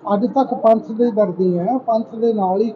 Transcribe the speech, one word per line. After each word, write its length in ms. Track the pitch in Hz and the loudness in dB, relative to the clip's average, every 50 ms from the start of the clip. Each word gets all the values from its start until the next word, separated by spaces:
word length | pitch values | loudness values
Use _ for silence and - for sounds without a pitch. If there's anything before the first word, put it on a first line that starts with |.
| - 202 202 | -2 -2 -2
ਅੱਜ 120 | 202 233 | 0 0
ਤੱਕ 280 | 247 - 269 262 262 254 | 0 0 0 0 0 -2
ਪੰਥ 380 | 262 - 226 226 220 - - | 2 4 4 4 4 2 -6
ਦੇ 200 | 226 220 240 240 | -2 0 0 0
ਦਰਦੀ 460 | 202 208 208 185 175 170 185 185 175 175 | 2 0 0 0 0 0 0 0 2 0
ਹਾਂ, 180 | 175 208 247 262 | 0 -2 -2 -2
ਪੰਥ 360 | - - 226 226 226 - - | -2 -2 -2 -2 -2 -6 -6
ਦੇ 160 | 226 226 233 220 | -2 -2 0 0
ਨਾਲ 280 | 214 190 185 185 202 | 0 0 0 0 0
ਹੀ 80 | 226 233 208 | -2 -2 -4